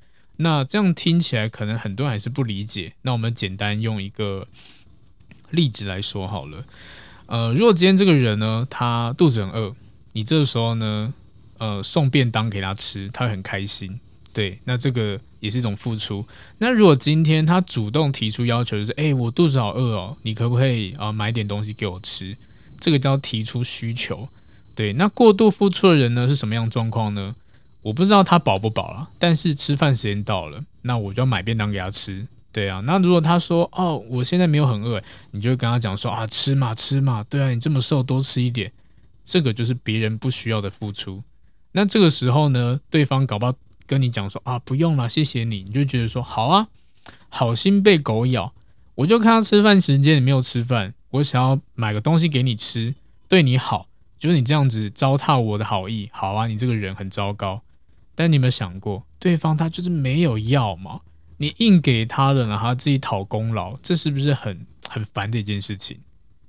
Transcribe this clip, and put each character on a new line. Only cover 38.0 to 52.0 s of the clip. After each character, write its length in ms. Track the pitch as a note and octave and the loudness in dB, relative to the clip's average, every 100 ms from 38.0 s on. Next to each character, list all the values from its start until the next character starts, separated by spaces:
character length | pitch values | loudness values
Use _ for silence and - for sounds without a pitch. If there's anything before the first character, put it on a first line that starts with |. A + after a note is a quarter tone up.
多 180 | B2+ C3 | 0 0
吃 220 | C3+ - | 0 0
一 80 | B2 | 0
点。” 220 | A#2+ F2+ - - - - - | -2 -6 -8 -20 -20 -20 -20
这 160 | - F#3+ | -2 0
个 140 | C#3 | 0
就 100 | A2 | 0
是 100 | A#2 B2+ | -2 -2
别 240 | - A2 | -2 -2
人 180 | A2 A2 | 0 -2
不 140 | C3 | -2
需 180 | B2+ A#2 | -4 -2
要 100 | A2 | -2
的 100 | G2 | -4
付 220 | - G#2 | -8 -10
出。 320 | G2 - F#2+ - - - - - | -8 -10 -12 -16 -20 -20 -20 -6
那 120 | F3+ G3+ | 0 2
这 140 | A3+ | 4
个 100 | F3+ | 4
时 220 | C3+ B2+ | 4 2
候 180 | C3 D3+ | 2 2
呢， 300 | B2+ A#2+ C3 - | 2 0 -2 -2
对 160 | D#3+ C#3+ | 0 2
方 220 | C3 C3+ | 2 0
搞 100 | G#2 | 0
不 80 | A#2+ | -2
好 80 | B2+ - - - | -4 -10 -20 -4
跟 160 | C3+ | 0
你 80 | B2+ | 0
讲 180 | A#2 G2 | -2 -6
说 140 | - - | -8 -8
，“啊， 120 | B2 | -8
不 160 | - | -4
用 240 | C3+ E3 D3 | 0 0 0
啦， 100 | A#2 | 0
谢 160 | - | 0
谢 200 | D3 B2+ | 0 0
你。” 180 | A#2 G#2 F#2+ | -4 -6 -4
你 40 | |
就 140 | A#2+ C#3 | -2 0
觉 160 | B2+ | 0
得 60 | A2+ | -2
说 160 | B2+ | -4
，“好 240 | - - A#2 | -6 -2 2
啊， 200 | F#3 G#3+ - _ _ - - - | 2 0 -8 _ _ -20 -20 -16
好 240 | - A#2+ | -2 0
心 300 | A#2 F#3+ G3+ | 2 2 4
被 160 | G3 F3 | 6 4
狗 260 | C#3 A2 B2 | 2 0 0
咬。” 300 | B2+ F2+ - - - - - | 0 -4 -10 -20 -20 -18 -2
我 100 | C#3+ | 2
就 140 | A#3 | 4
看 80 | A3 | 6
他 140 | A3+ | 4
吃 200 | G#3 G#3 | 4 4
饭 180 | G#3 G3 | 6 6
时 200 | - C#3 | 6 4
间 160 | C#3 D#3 | 6 4
你 60 | |
没 100 | B2+ | 4
有 100 | C#3 | 2
吃 220 | B2 B2 | 2 -2
饭， 320 | A#2 A#2+ F#2+ - - | -2 -2 -2 -10 -6
我 120 | - | -2
想 160 | C#3+ B2+ | 0 2
要 200 | B2+ C3+ - - | 2 2 -2 -4
买 180 | A2 | -2
个 80 | G#2+ | -2